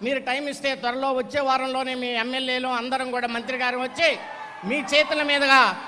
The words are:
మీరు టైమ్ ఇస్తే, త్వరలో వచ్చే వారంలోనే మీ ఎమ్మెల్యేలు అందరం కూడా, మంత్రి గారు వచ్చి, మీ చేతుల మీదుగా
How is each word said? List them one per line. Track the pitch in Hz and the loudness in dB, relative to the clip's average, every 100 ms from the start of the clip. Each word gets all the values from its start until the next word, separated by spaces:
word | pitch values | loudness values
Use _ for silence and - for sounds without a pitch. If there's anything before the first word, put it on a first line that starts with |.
మీరు | 233 269 | -4 -4
టైమ్ | 262 262 285 | -2 -4 -4
ఇస్తే, | 269 277 262 | -4 -4 -2
త్వరలో | 240 247 269 | -2 -2 0
వచ్చే | 254 247 285 | 0 -2 -2
వారంలోనే | 269 262 262 262 254 | 2 2 0 -2 -2
మీ | 254 247 | -4 -2
ఎమ్మెల్యేలు | 233 240 262 262 254 254 | -2 -2 -2 -2 -2 0
అందరం | 247 247 262 262 | -2 -2 -2 -2
కూడా, | 247 240 | -2 -2
మంత్రి | 233 233 254 | -4 -4 -2
గారు | 247 247 | 0 0
వచ్చి, | 254 285 330 233 - - - - 185 | -4 0 2 2 -6 -12 -12 -8 -4
మీ | 294 | -2
చేతుల | - 285 302 311 | 2 4 4 2
మీదుగా | 294 285 277 269 220 180 | 2 2 6 8 6 2